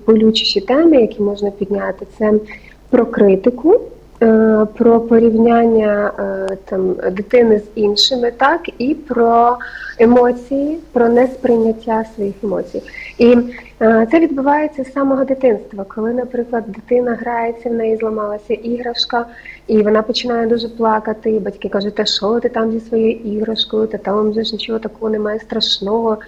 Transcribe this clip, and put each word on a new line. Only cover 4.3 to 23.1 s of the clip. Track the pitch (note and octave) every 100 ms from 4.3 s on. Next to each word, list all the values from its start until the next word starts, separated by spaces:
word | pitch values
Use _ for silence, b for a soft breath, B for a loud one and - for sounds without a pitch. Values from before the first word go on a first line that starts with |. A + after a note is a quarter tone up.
| A3 A3 G#3+ G#3+ -
про | A3+ A#3
порівняння, | A3+ A#3 A#3 A3 A#3 A#3 A#3 A3+ G#3+ G#3 G#3 -
е, | G3 G3 F#3+ G3 -
там, | F#3+ F#3 - -
дитини | F#3 G#3 B3 A#3 G#3
з | G#3+ -
іншими, | G#3 G#3 - B3+ A#3+ A#3+
так, | C4+ E4 - -
і | B3 E4
про | - A#3 A#3 A#3 A#3+ A#3+ B B B -
емоції, | A3+ B3 B3 B3 - C#4 C#4+ E4 -
про | B3 A#3
несприйняття | A#3+ B3+ C4 B3 A#3 A3+ A3 - A3 A3 -
своїх | G3+ G3
емоцій. | G3+ F3 F#3 F#3+ B B B -
І, | A#3+ A#3+ A#3+ B B -
е, | A3+ A3+ A3+
це | E4
відбувається | E4 C4+ C4+ D4 D4+ D4+
з | B3+
самого | C4+ C4+ C4+ C4+
дитинства, | C4+ C4 G3+ - G3+ G3 -
коли, | A3
наприклад, | B3 B3 A#3+ A#3+ A#3+ G#3+
дитина | G3+ - B3 B3 A#3+
грається, | A#3+ A#3 A#3 A#3 B3
в |
неї | A#3 A3+ A3
зламалася | A3 G#3+ G#3 G#3 -
іграшка, | A3 A#3 A#3+ B3 A#3+ - A#3+ A#3+ B B B -
і | A3
вона | G#3 G#3+
починає | A3 B3 B3 A#3 A3+
дуже | A#3 A3+
плакати, | A#3 A3 G#3+ A3 A3 A3+
і | A3
батьки | G3 G3+ G3
кажуть: | G3+ G3+ G#3
«Та | G#3
що | - G3 A#3
ти | A#3
там | A#3 A3+
зі | A3+
своєю | A3 A3+ A3